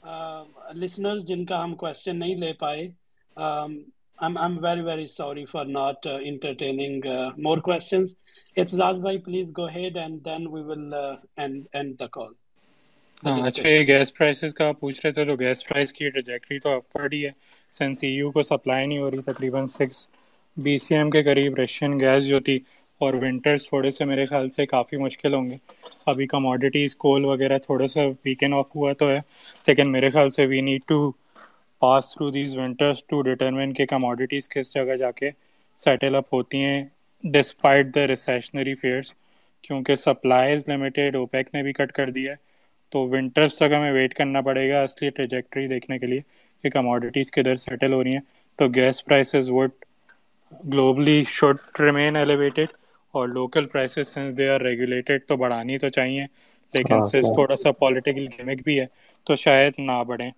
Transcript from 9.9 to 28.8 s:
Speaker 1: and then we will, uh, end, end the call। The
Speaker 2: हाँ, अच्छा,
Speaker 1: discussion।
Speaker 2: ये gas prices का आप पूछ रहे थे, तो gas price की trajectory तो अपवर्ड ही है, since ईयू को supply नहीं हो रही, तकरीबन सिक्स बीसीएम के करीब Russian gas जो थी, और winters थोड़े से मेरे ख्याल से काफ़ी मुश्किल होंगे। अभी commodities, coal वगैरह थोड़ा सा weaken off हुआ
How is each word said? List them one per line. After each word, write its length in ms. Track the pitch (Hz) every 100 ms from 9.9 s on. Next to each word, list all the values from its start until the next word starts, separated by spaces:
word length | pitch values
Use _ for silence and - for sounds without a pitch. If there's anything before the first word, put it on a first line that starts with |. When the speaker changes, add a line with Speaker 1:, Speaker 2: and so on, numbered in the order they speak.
Speaker 1:
and 260 | 175 160 160
then 240 | 143 160
we 180 | 165 156
will, 240 | 151 151 147
uh, 300 | 147 139 135 _ -
end, 120 | 143 135
end 340 | 135 143 143
the 180 | 127 123
call। 200 | - 113
The 960 | 110 _ _ _ _ _ _ _ -
Speaker 2:
हाँ, 100 | 151
अच्छा, 0 |
Speaker 1:
discussion। 320 | 135 127 123 160
Speaker 2:
ये 180 | 151
gas 260 | 143 139 135
prices 420 | - 151 139 160
का 160 | 147 151
आप 100 | 151
पूछ 260 | 143 131 160
रहे 60 |
थे, 140 | 151 147
तो 100 | 139
gas 260 | 127 127
price 300 | - 143 143
की 180 | - 147
trajectory 480 | 135 123 123 - 139
तो 180 | 143 135
अपवर्ड 380 | - - 143
ही 80 | 147
है, 120 | 143 139 _ - _
since 320 | - 139 135
ईयू 260 | 139 135 143
को 120 | 147
supply 440 | 147 147 - 131 135
नहीं 120 | 147
हो 100 | 139
रही, 120 | 135
तकरीबन 460 | 135 127 131 127 135
सिक्स 420 | - 135 131 - _ _ _ _ -
बीसीएम 520 | 143 143 - 156 151
के 120 | 156
करीब 320 | 143 139 139 131
Russian 400 | 127 - 147 139
gas 260 | 135 135
जो 160 | 139 139
थी, 240 | 123 131 - _ _ _
और 160 | 139 131
winters 540 | 131 127 127 147 -
थोड़े 180 | 139 135
से 140 | 135
मेरे 220 | 143 135 135
ख्याल 220 | 143 131
से 180 | - 139
काफ़ी 320 | 131 120 147
मुश्किल 360 | 135 127 147
होंगे। 240 | 139 127 123 _ - - _ -
अभी 180 | 131 135
commodities, 680 | 143 131 127 135 139 143
coal 320 | - 147 139 139
वगैरह 320 | 135 135 135
थोड़ा 280 | - 131 135
सा 200 | 156 143
weaken 480 | 131 135 131 143
off 140 | 139 135
हुआ 160 | 151